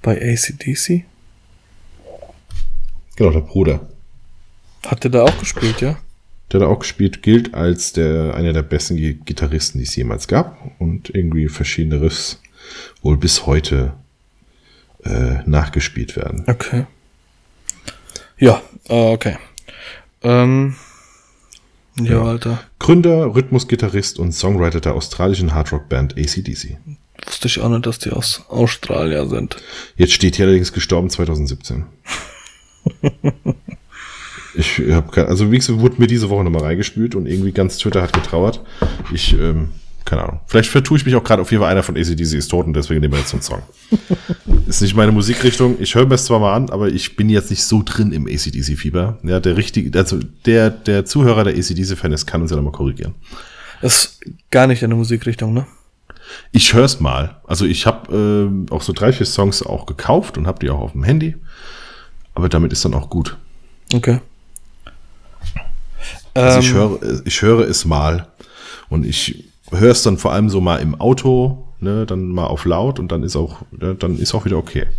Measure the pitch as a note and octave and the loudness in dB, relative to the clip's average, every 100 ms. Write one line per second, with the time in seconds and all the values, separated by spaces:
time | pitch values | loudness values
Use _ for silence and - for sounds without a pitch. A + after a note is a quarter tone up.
0 | - A2 A#2+ A#2 - - - C#3 - F3 | 0 0 0 -2 -4 -6 -6 -4 -2 -2
1 | - _ - _ _ - _ - - - | -2 _ -20 _ _ -20 _ -20 -20 -20
2 | - - - - _ - - - - - | -20 -20 -20 -20 _ 0 2 2 0 -2
3 | - - G2+ D#2+ D#2 F#3 E2 C#2 - - | -10 2 2 2 0 0 2 0 -6 -20
4 | - - - - - - - - - A#2 | -20 -20 -20 -20 -20 -20 -20 -18 -6 -4
5 | C3 B2 B2 - - - A2+ A2 B2+ D3+ | 0 4 4 2 -6 -4 -4 -2 -4 -6
6 | - - _ - - G2 E2+ G#2 - - | -10 -20 _ -20 -2 2 2 2 -2 -2
7 | G2+ - - A#2 A#2 - E2+ F2 - - | -2 0 4 4 4 -2 0 0 -2 -2
8 | D#2+ D#2+ D#2+ - E2+ D#2+ D2 D#2+ - E2 | 0 0 -2 -2 0 0 0 -2 -2 -2
9 | D#2 D2 - D2+ C#2+ D2+ - C2+ A#1+ - | -2 -4 -8 -4 -2 -2 -4 -6 -6 -4
10 | - - - - E3+ - - _ E2 F2+ | -4 -6 0 0 0 -8 -20 _ -4 -4
11 | - G2+ E2+ D#2+ D2+ - - - D#2 D2+ | -4 -2 0 0 -2 -2 -4 -2 0 2
12 | D#2 - - - _ _ - - - _ | 0 -2 -10 -12 _ _ -20 -20 -20 _
13 | D2+ D2 D#2+ - - D2 D2+ C#2 C2 - | 0 2 2 0 2 0 2 -2 -2 -6
14 | _ _ _ _ _ _ _ _ _ _ | _ _ _ _ _ _ _ _ _ _
15 | - A1+ B1 C2 - D2 D2+ C#2 - - | -4 -2 0 -2 0 0 0 -2 -4 -8
16 | - - - - F2+ A#2 - B2 - _ | -8 -8 -8 -6 -6 -8 -6 -6 -6 _
17 | _ _ _ _ _ _ - - - - | _ _ _ _ _ _ -16 -16 -20 -20
18 | - - - - B2+ A2+ - - - A#2 | -20 -20 -20 4 6 6 -2 -20 -2 2
19 | A2+ A2+ A2 F2 - - - - - - | 4 2 -2 -6 -14 -20 -20 -20 -20 -20
20 | _ _ A#2+ B2 B2 C3 C3+ C3 - - | _ _ 2 4 4 2 0 -4 -16 -20
21 | _ _ _ _ _ - _ _ _ - | _ _ _ _ _ -20 _ _ _ -6
22 | A#2 A2+ A2+ A#2 A#2 A#2 - _ - F3 | 0 2 2 -2 -4 -6 -10 _ 6 6
23 | F3 D#3+ D3 A2 C3 B2+ - - G#2 G2 | 8 4 4 0 2 0 0 -2 0 -2
24 | F#2+ - F2 D#2+ F#2 G2 E2+ E2 D2+ - | -4 -4 -4 -2 0 2 2 0 -2 -4
25 | - - F2+ F#2+ F2 D2+ D2 D2+ - C2 | -6 -2 0 2 0 0 -2 -4 -4 -2
26 | C2+ C#2 D2 - - - - C2+ - C#3+ | -2 -2 -4 -4 -6 -10 -12 -14 -16 -20
27 | _ - - - B2 - A#2 A#2 A#2+ A2+ | _ -20 -14 -6 -4 -2 0 0 -2 -6
28 | - - - - - - A#2+ - - - | -6 -4 -4 -6 -6 0 0 -2 -6 -4
29 | D#2+ D2+ C2+ A#1 - - - - - - | -2 -2 -2 -4 -6 -10 -14 -18 -16 0
30 | F2+ - F#2+ F2+ G2 F#2 F2+ - - F2 | 2 4 2 4 4 4 2 -6 -2 0
31 | F2+ - E2+ D2+ C#2+ C2 - A#1+ E2 _ | 0 -2 -2 -2 -4 -6 -8 -10 -10 _
32 | - - - - - _ _ _ - - | -12 -12 -12 -20 -20 _ _ _ -6 -2
33 | D3 - C#3+ - - - - - _ - | -4 -2 -4 -4 -8 -8 -10 -20 _ -20
34 | - - - - - E2+ D#2 - B1+ E2 | -18 -18 -18 -18 -12 -4 -2 -2 2 0
35 | D2+ - - F#2 G#2 B2 C3 A2+ A#2+ - | 2 0 2 2 4 2 2 4 2 4
36 | A#2 A#2 G#2 G2+ F#2 D#2+ D2+ F2 G#2 - | 4 4 0 0 2 0 0 -2 -2 -2
37 | A#2 G2 E2 F#2 G2 F#2 F#2 - G#2+ F#2+ | -2 -2 -2 -2 -2 0 0 0 -2 0
38 | F2 - - E2 G2 A#2 - - - - | 0 -2 0 0 0 0 -12 -4 -4 -2
39 | - E2+ - - D#2+ D#2+ D#2 - - - | -6 -2 4 4 4 0 -2 -8 -14 -12
40 | - D#2 - D2+ - A2+ G#2+ B2+ C3 D#3 | -4 -2 -2 -8 2 2 4 2 4 2
41 | C#3+ B2+ A#2 A2 - A2 F2+ F#2+ F#2 E2 | 4 0 4 2 4 2 4 2 0 -2
42 | E2 D#2+ E2 D#2 C#2+ F2 E2 D2 D2+ D#2 | -2 0 0 -2 0 0 0 -2 0 0
43 | D2 C#2+ C2+ B1+ - G1+ - _ - A3 | 2 0 -2 -4 -6 -8 -10 _ -4 -4
44 | - F3 - E3+ - - - - G2+ G#2+ | -2 -6 -4 -10 4 4 4 2 2 4
45 | G#2+ G#2+ G#2 A#2+ B2 A#2+ B2+ B2 G2 B2+ | 4 4 2 2 2 4 2 2 0 4
46 | C3+ C3 - A2+ G2+ G#2+ C3+ F#2+ G#2 E2+ | 4 4 2 2 4 2 -2 -2 0 -2
47 | - - G#2 G#2 - G2 - A2 G2+ - | -6 0 2 2 2 -4 0 0 0 0
48 | G#2 D2+ C#2 D2 - C2+ C#2 C#2+ D2+ F2 | 0 0 -4 -4 -4 -4 -4 -4 -2 -2
49 | F2+ A2 E2 F#2 F#2 F2 G#2+ - C2+ F2 | -2 -4 -2 0 2 0 0 -2 0 0
50 | F#2+ E2 G#1+ - - A2+ A2 G#2+ - G2+ | 0 -2 -6 -4 2 4 4 0 -2 0
51 | G2 D3 B2+ A2 G2+ - F2+ F2 F#2+ F#2+ | 0 4 4 4 2 0 -2 -2 -4 -2
52 | E2 D2+ - E2 D#2+ D2+ C#2+ - C#2 C2 | -2 -2 -2 -4 -2 -2 -2 -2 -4 -4
53 | - - - - - - - - B2+ - | -8 -10 -16 -18 -18 -20 -20 -6 0 0
54 | - - - - _ C3 C3 A#2+ A#2 A2+ | 0 -6 -20 -20 _ 4 6 4 2 0
55 | A2+ A#2 A#2 A#2 A2 A#2 C3+ - _ _ | 0 -2 -2 -4 -2 -2 -4 -14 _ _
56 | _ - - - - - - A2+ C3 - | _ -20 -20 -20 0 2 6 6 6 4
57 | D2 B1+ D2 - - E2 G2 - A2+ - | -2 0 -4 -8 -6 -2 0 2 0 -2
58 | - G2+ G#2 G#2 G2+ G2 F#2 - - F2+ | -4 0 2 2 2 -2 -4 -4 -4 2
59 | G#2+ C3 - - G2+ G2+ - - - - | 2 2 0 2 0 0 -4 -8 -8 -10
60 | - D#3 - - D#2+ - C#2+ C#2+ A1+ - | 0 0 0 -4 -4 -2 -2 -2 -4 -2
61 | E2 D3+ D#3+ D#3 - - - - - - | 2 2 0 -6 -12 -16 -18 -18 -20 -20
62 | - - - - F2 E2 E2 - - C2+ | -20 -20 -14 -4 0 2 0 0 -2 -2
63 | - F2+ D2+ - - - - - - A#2+ | -4 -4 -6 -8 -18 -20 -20 -20 -2 0
64 | A#2+ A#2+ - - - - - - - - | 2 0 -2 -20 -20 -20 -20 -20 -20 -20
65 | - - - - - - - - - - | -20 -20 -20 -10 -8 -6 -4 -4 -4 -8
66 | - - - C3 B2+ B2+ B2+ A2+ G#2 - | -10 -10 -6 2 4 6 4 4 2 0
67 | A1 C2 D#2 - G2+ A#2 - - D#2+ D2 | -4 -4 -4 0 4 4 4 0 0 0
68 | D2+ E2+ F2 _ - - - - - E2 | 2 0 -4 _ -20 -20 -20 -20 -4 -4
69 | A1 - - - - _ - F#2 A2+ A#2+ | -2 -4 -6 -8 -16 _ -6 4 6 6
70 | A#2 G2 - F2 G#2+ G2 F2+ D#2+ D#2 D2+ | 2 0 0 0 2 2 2 0 -2 0
71 | A#2+ B2+ C3 B2+ B2+ C3+ - - F#2+ G#2 | 2 2 4 2 2 -2 -10 -8 -4 -2
72 | A2 F#2+ F#2 F2+ E2+ D#2 F2 E2+ A#2+ C3 | -2 -4 -4 -2 -2 -2 0 0 0 -2
73 | E2+ E2+ B1+ C#2+ D#2 - - - F2 F#2+ | -4 -4 -4 -4 -4 -8 -18 -8 -6 -4
74 | F2+ F2 - A2 - E2+ - D2 - | -4 -2 -2 -2 -2 -2 -2 -2 0